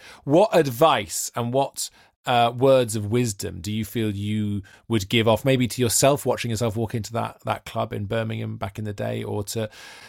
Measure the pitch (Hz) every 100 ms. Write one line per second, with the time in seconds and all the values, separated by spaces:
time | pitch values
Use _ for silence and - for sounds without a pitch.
0 | - - 139 160 214 180 143 117 160 127
1 | 95 - - 127 120 131 139 - - _
2 | _ _ 131 120 117 123 135 131 117 110
3 | 104 120 120 101 90 90 95 107 104 120
4 | 107 101 104 107 104 101 - - - 113
5 | 95 117 110 110 135 131 123 - 117 -
6 | 139 143 123 107 120 107 117 110 110 120
7 | 101 113 110 - 113 104 - 113 110 110
8 | 101 117 113 110 110 110 101 - 107 104
9 | 113 113 107 104 101 113 110 - - -